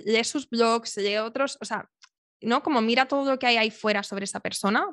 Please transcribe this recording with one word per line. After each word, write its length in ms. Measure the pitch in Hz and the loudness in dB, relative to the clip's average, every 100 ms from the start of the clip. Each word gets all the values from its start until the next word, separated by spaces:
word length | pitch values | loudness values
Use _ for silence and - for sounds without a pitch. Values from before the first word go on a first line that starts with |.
| 202 | 2
lee 180 | 220 | 0
sus 240 | 233 294 - | 0 -4 -2
blogs, 480 | 233 226 226 226 208 | 2 2 2 -2 -4
lee 200 | 202 214 | -2 -2
otros, 420 | 226 262 269 - | -2 -2 -4 -6
o 40 | 220 | -8
sea, 240 | 220 - _ - _ _ _ | -8 -8 _ -20 _ _ _
¿no? 220 | 220 262 | 0 0
Como 180 | 330 254 | 2 2
mira 260 | 220 240 262 | 4 2 2
todo 240 | 277 277 | 0 0
lo 80 | 262 | 0
que 80 | 247 | 2
hay 100 | 233 | 2
ahí 120 | 220 | 0
fuera 320 | - 214 202 | 0 0 0
sobre 220 | 208 196 | -2 -6
esa 160 | 196 - | -6 -6
persona, 460 | 180 - 196 240 370 | -8 -2 0 0 0